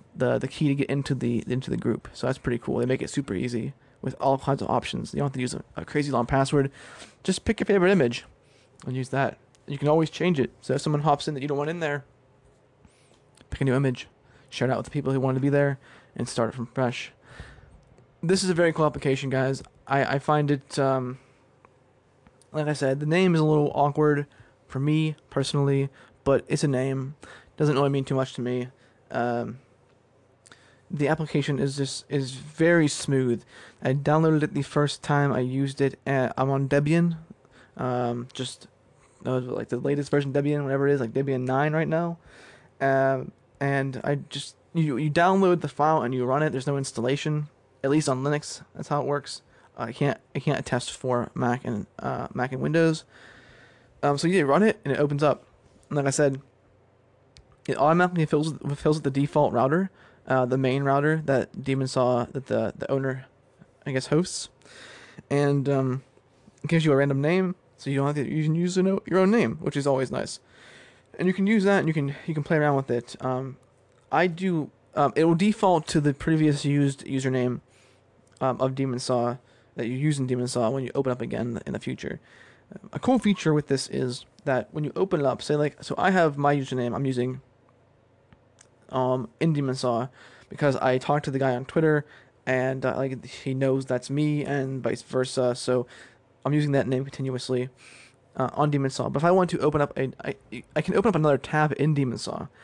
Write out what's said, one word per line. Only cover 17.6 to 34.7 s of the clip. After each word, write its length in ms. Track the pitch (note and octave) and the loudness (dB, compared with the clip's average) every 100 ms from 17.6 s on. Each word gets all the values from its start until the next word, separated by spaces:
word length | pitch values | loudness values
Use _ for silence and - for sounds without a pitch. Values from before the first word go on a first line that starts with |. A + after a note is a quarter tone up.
| - - _ _ _ _ | -20 -20 _ _ _ _
This 220 | E3 F#3 | 0 2
is 60 | F#3+ | 2
a 40 | |
very 180 | E3+ E3+ | 2 2
cool 120 | D#3+ D3+ | 2 0
application, 440 | C#3+ C#3 C3+ C#3 | 0 -2 -2 -2
guys. 320 | C3 C3 C3+ - _ - | -2 -2 -4 -10 _ -2
I, 180 | C#3 | 0
I 140 | - C#3 | 0 -2
find 320 | - D3+ C#3+ | 0 2 2
it, 280 | C#3+ - - | -2 -4 -2
um, 400 | C3+ C3 B2 C3 _ _ _ _ - _ _ _ _ _ _ _ _ | 0 0 -4 -10 _ _ _ _ -20 _ _ _ _ _ _ _ _
like 160 | D3+ D3+ | -4 -2
I 40 | |
said, 280 | C#3+ C3+ C#3 | 0 0 0
the 60 | D3+ | 2
name 280 | E3+ F#3 | 4 4
is 60 | E3 | 4
a 40 | |
little 280 | D#3 D3+ D3 | 4 4 2
awkward 520 | - C#3+ C#3 D3+ D3 C#3+ - - _ - | 2 0 2 2 2 -2 -12 -20 _ -8
for 120 | C3 | -4
me 360 | C#3+ D#3 D#3 D3+ - | 0 2 0 -4 -6
personally, 580 | C#3 C3+ D3 C#3 C#3 C#3 - - _ | -4 0 0 2 2 -2 -6 -20 _
but 200 | - C3+ - | 2 2 2
it's 180 | C#3 | -2
a 40 | D#3 | 0
name. 480 | B2+ C3+ C3+ C3+ D3 - - - - | 0 -2 -4 -6 -12 -20 -20 -12 -2
Doesn't 180 | D3+ | 2
really 160 | C3+ C#3 | 4 2
mean 140 | C#3 | 2
too 100 | C3+ | 0
much 200 | C3+ C3 | -2 -2
to 80 | - | -4
me. 260 | A#2+ B2 B2+ - _ _ - | -4 -4 -6 -12 _ _ -8
Um, 500 | B2 A#2+ A#2+ A#2 C3 _ _ _ _ _ _ _ _ - - _ _ - | -4 -2 -2 -6 -10 _ _ _ _ _ _ _ _ -20 -20 _ _ -10
the 180 | C#3+ C#3+ | -2 0
application 500 | D#3+ D3+ D3+ C#3+ C#3 | 0 0 0 0 0
is 180 | C#3 C#3 | -2 -2
just, 280 | C3+ - - | -4 -6 -4
is 240 | D3 C3 | -4 -4
very 560 | C3 D3+ - E3 E3+ D3+ | -8 -8 2 4 6 4
smooth. 540 | - - C3+ B2+ A#2 - - - - | 0 0 2 2 0 -6 -20 -20 -6
I 120 | C3+ | -2
downloaded 480 | C#3 C#3 D3+ D#3+ D#3 | 0 2 4 4 4
it 120 | D3 | 2
the 80 | D3 | -2
first 400 | C#3 | -2